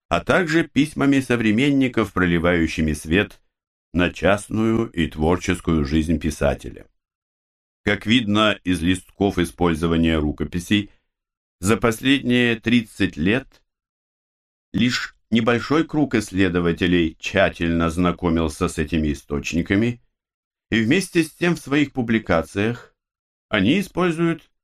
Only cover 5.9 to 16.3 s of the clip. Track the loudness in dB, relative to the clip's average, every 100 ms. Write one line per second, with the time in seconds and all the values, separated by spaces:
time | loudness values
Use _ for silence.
5.9 | 0 0 -2 -2 -2 -2 -2 -10 -18 -20
6.9 | _ _ _ _ _ _ _ _ _ -4
7.9 | -2 2 2 4 2 2 0 -2 0 0
8.9 | 0 -4 -2 0 0 -2 0 0 0 0
9.9 | 2 2 2 -2 -4 -6 -6 0 -2 -2
10.9 | _ _ _ _ _ _ -4 0 2 2
11.9 | 0 0 0 2 2 2 0 0 0 0
12.9 | -2 -2 0 0 0 -4 _ _ _ _
13.9 | _ _ _ _ _ _ _ _ -2 0
14.9 | -2 -8 _ -2 0 2 0 0 0 0
15.9 | -2 0 0 -2